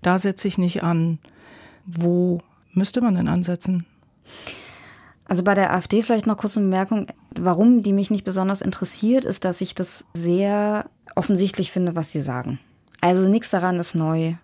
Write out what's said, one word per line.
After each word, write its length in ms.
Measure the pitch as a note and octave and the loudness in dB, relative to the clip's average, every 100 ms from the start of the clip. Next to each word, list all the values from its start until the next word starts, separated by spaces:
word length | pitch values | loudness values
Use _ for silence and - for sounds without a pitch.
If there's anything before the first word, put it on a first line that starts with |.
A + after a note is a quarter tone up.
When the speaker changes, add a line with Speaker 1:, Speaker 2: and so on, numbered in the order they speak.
Speaker 1:
Da 160 | F3 F#3 | 2 2
setze 300 | G3 F#3+ G3+ | 0 -2 -4
ich 100 | F#3 | 0
nicht 240 | F3+ F3 | 0 0
an. 380 | E3+ E3+ E3 D#3+ - _ - - - - - | 0 2 0 -2 -8 _ -20 -20 -20 -20 -12
Wo 540 | E3 F3 F3 F3+ F3 - _ _ | -2 2 2 2 -2 -6 _ _
müsste 280 | - G3 - | -2 0 0
man 120 | A#3+ | 2
denn 140 | F#3 D3 | 2 0
ansetzen? 580 | E3+ F3 F3 - F3+ E3+ _ _ _ - - - - - - - - - _ _ | 0 -2 -4 -2 -4 -4 _ _ _ -20 -18 -16 -16 -18 -20 -20 -20 -20 _ _
Speaker 2:
Also 180 | F3+ | 0
bei 100 | F#3 | 2
der 180 | G3 F#3+ | 2 2
A 60 | F#3 | 0
F 100 | E3+ | 0
D 140 | G3+ | 0
vielleicht 240 | A3 A3+ A3 | 2 0 0
noch 100 | G#3 | -2
kurz 200 | G#3 G#3+ | -2 0
eine 80 | G3 | 2
Bemerkung, 420 | F#3 F#3+ A3 F#3+ - _ - | 2 0 -2 -2 -12 _ -4
warum 440 | F3+ F3 A3+ B3 | 0 4 6 6
die 100 | G3+ | 4
mich 160 | G3 G3 | 0 2
nicht 160 | G#3 G3 | -2 -2
besonders 360 | F#3+ F#3+ G3 | -2 0 0
interessiert, 600 | - - F#3 - G#3+ B3+ | -4 -4 -6 -2 2 2
ist, 220 | B3+ F#3+ F#3 | 2 -2 -2
dass 160 | F3+ | -2
ich 140 | F#3 - | -6 -6
das 300 | F#3 - - | -8 -8 -12
sehr 760 | E3+ E3+ F3 G3+ G#3 G#3 G#3 - _ - - | -6 0 0 2 0 0 -2 -6 _ -8 -6
offensichtlich 560 | - F#3+ F#3+ - F#3+ | 0 2 2 0 -4
finde, 240 | - F3 E3+ | -2 -2 -2
was 160 | D#3 | -4
sie 100 | D#3 | -4
sagen. 380 | C#3+ B2 B2 C3+ _ _ _ - | -4 -6 -6 -10 _ _ _ -2
Also 260 | F3 F#3 F#3+ | 2 4 4
nichts 220 | G#3+ A3+ | 2 0
daran 280 | F#3+ F3+ F3 | -2 0 -2
ist 140 | E3+ | -2
neu. 400 | E3+ D#3 D#3+ D#3+ E3 | -2 0 0 -2 -4